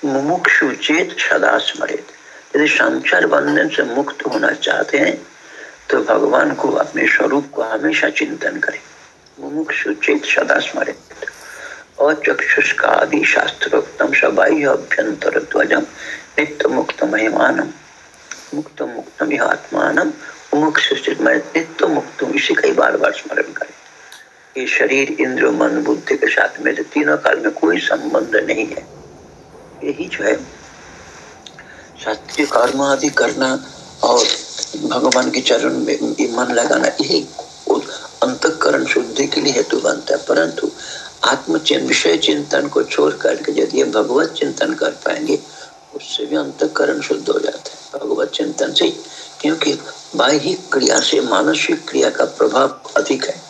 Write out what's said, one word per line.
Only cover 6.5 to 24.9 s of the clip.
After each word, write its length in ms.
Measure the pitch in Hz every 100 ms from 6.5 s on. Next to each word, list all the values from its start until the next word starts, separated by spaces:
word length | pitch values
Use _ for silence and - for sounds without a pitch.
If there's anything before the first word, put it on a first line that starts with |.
को, 140 | - -
अपने 380 | - - 151 -
स्वरूप 460 | - 151 143 143
को 80 | -
हमेशा 460 | 113 110 151 160 143
चिंतन 500 | - 156 - - -
करें। 220 | - - - - - - - -
मुमुक्षु 520 | 139 147 156 - -
चेत 320 | 151 - 302
सदा 340 | - - - -
स्मरेत। 400 | - - - - - - - - - - - - - -
अचक्षुष 720 | 143 156 - - - - -
का 160 | - -
आदि 360 | 50 - -
शास्त्रोक्तम 880 | - - - - - - - - -
सबाह्य 500 | - - - - 156
अभ्यंतर 760 | 143 - - - 110 - - -
ध्वजम 400 | - - - - - - - - - -
नित्य 300 | 147 - 143
मुक्त 360 | 127 - -
महिमानम 640 | 123 - 110 - 131 - - - - - - - - - -
मुक्त 280 | 143 156 -
मुक्तम 500 | 131 120 - - -
यह 120 | -
आत्मानम 680 | - 50 - - - - 294 - - - -
मुमुक्षु 400 | 147 156 151 -
चेत, 260 | - - -
मैं 160 | 147 131
नित्य 500 | - 160 160 - 160
मुक्त 360 | 156 - -
हूँ, 120 | -
इसी 200 | - -
का 120 | - -
ही 60 |
बार 240 | - 60 -
बार 160 | -
स्मरण 300 | - - -
करें। 320 | - - - - - - - - - - - 131
ये 60 | 127
शरीर, 480 | - -